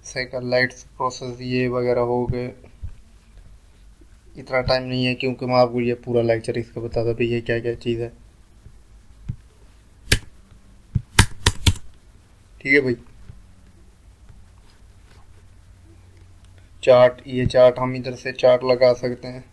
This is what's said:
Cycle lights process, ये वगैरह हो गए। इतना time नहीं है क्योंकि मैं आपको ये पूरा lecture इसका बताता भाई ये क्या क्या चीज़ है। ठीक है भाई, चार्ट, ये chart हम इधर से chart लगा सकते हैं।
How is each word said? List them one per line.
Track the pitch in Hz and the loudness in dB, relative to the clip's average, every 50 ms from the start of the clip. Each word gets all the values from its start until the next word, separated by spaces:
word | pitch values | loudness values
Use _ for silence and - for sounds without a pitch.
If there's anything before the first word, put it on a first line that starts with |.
| _ | _
Cycle | - - 135 127 123 - 127 123 123 | -12 -8 -8 -8 -8 -8 -10 -6 -2
lights | 123 127 127 127 - - - - _ - | 0 0 0 0 -4 -10 -20 -20 _ -6
process, | 135 127 123 - 135 127 120 120 127 | -6 -6 -6 -8 -12 -12 -12 -10 -8
ये | 123 127 127 127 123 | -4 -2 -2 0 0
वगैरह | 123 127 123 123 123 123 120 | -2 -2 -2 0 0 0 0
हो | 120 123 123 123 120 | 0 0 -2 -2 -2
गए। | 127 123 123 123 - - - - - - - - - - - - - - _ - - - - - - - - - - - - - - _ - - - - _ - - | -4 -6 -6 -8 -10 -14 -20 -20 -20 -14 -14 -14 -14 -16 -20 -20 -20 -20 _ -20 -20 -20 -20 -20 -20 -20 -20 -20 -20 -20 -20 -20 -20 _ -20 -20 -20 -20 _ -20 -20
इतना | - - - 131 131 | -20 -12 -4 -2 -2
time | 123 127 131 131 127 | 0 2 0 0 0
नहीं | 127 127 127 127 | -2 -4 -2 -2
है | 127 127 | -2 -2
क्योंकि | 123 - 131 123 120 131 | -2 -2 -4 -4 -4 -4
मैं | 123 127 | 0 4
आपको | 127 123 120 117 123 | 4 4 4 2 -2
ये | 120 120 120 | 0 0 -2
पूरा | 120 - 127 120 120 117 | -4 -4 -2 0 2 2
lecture | 113 113 113 113 - 117 123 | 2 2 0 0 -4 -6 -6
इसका | 113 - - 123 | -6 -8 -10 -10
बताता | 113 117 - 120 117 117 113 | -10 -6 -4 -2 -2 -2 -2
भाई | - 123 117 | -2 -2 -2
ये | 120 120 | -2 -4
क्या | 113 120 117 117 | -2 -2 -4 -2
क्या | 117 120 117 | -2 -4 -6
चीज़ | 117 - 123 120 113 | -6 -4 -4 -4 -4
है। | 117 117 - - - - _ _ - _ - - _ - - - - - - - - - - - - - - - - - _ _ - - - _ _ - - - - - - - - - - - - - - - - - - - - - - - - - - - - - - - - - - - - - - - - - - - _ - - - - _ - _ - - - - | -4 -10 -10 -18 -20 -20 _ _ -20 _ -20 -20 _ -20 -20 -20 -20 -20 -20 -20 -20 -20 -20 -20 -12 -12 -12 -12 -12 -20 _ _ -20 -20 -20 _ _ -20 -20 -20 -4 -2 -2 -2 -2 -12 -20 -20 -20 -20 -20 -20 -20 -20 -20 -20 -20 -8 -8 -8 -8 -6 0 2 2 2 0 0 0 0 0 4 2 2 2 2 -6 -16 -18 -20 _ -20 -20 -20 -20 _ -20 _ -20 -20 -20 -8
ठीक | - 139 139 | -2 2 2
है | 147 | 2
भाई, | 131 127 120 117 - - - - - - - - - - - - - - - - - - - - - - - _ - - - - - - - - - - - - - - - - - - - - - - - - - - - - - - - - - - - - - - - - - - - - - - - - - - - - - | 2 2 -4 -4 -8 -20 -20 -20 -20 -20 -20 -20 -20 -20 -20 -20 -20 -20 -20 -20 -20 -20 -20 -20 -20 -20 -20 _ -20 -20 -20 -20 -20 -20 -20 -20 -20 -20 -20 -20 -20 -20 -20 -20 -20 -20 -20 -20 -20 -20 -20 -20 -20 -20 -20 -20 -20 -20 -20 -20 -20 -20 -20 -20 -20 -20 -20 -20 -20 -20 -20 -20 -20 -20 -20 -20 -20 -20 -20 -6 4
चार्ट, | - 127 123 127 123 123 - - - | 6 8 8 8 6 4 0 -14 -8
ये | 127 127 127 123 | -4 -2 -2 0
chart | - 131 127 127 123 - | 4 6 6 6 6 4
हम | 127 127 127 | -4 -4 -4
इधर | 131 123 135 123 | -6 -8 -10 -10
से | 117 - 131 123 | -8 -10 -10 -8
chart | - - 127 123 123 127 | 2 4 4 4 4 4
लगा | 127 127 120 127 123 123 | 0 2 4 4 4 4
सकते | 120 - 127 123 - - 127 | 2 -2 -8 -8 -8 -12 -14
हैं। | 127 135 - - | -14 -16 -18 -20